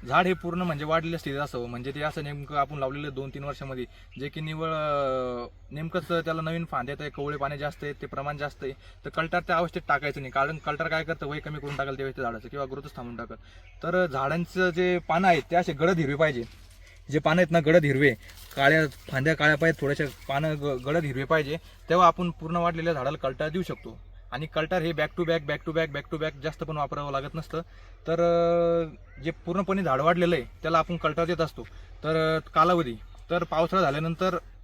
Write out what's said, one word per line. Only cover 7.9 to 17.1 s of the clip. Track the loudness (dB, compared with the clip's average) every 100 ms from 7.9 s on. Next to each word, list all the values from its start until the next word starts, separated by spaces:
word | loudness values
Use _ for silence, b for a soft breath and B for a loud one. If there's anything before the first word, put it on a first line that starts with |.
| -8
ते | -8
प्रमाण | -6 -6 -4
जास्त | -6 -6
आहे, | -10 -10 B B -10
तर |
कल्टार | -4 -2 -2
त्या | 0 0
अवस्थेत | 0 -4 0
टाकायचं | 0 0 -6
नाही, | -4
कारण | 0 0 -2
कल्टार | -6 -4 -2
काय | -2
करतं, | -2 -6 -6
वय | -8
कमी | -8 -8
करून | -8 -4
टाकाल | -4 -2
त्यावेळेस | -6 -4
त्या |
झाडाचं | -4 -4 -10
किंवा | -8 -6
ग्रोथच | -8 -12 -12
थांबून | -12 -10
टाकत. | -12 -14 b b b -10
तर | -2 2 2
झाडांचं | 2 0 0 -2 2 2
जे | 4 2 2
पानं | 2 4 6
आहेत | 4 4
ते | 2
असे | 2
गडद | 2 2 4
हिरवे | 2 2
पाहिजे, | 2 2 -6 -10 -20 -20 b b -2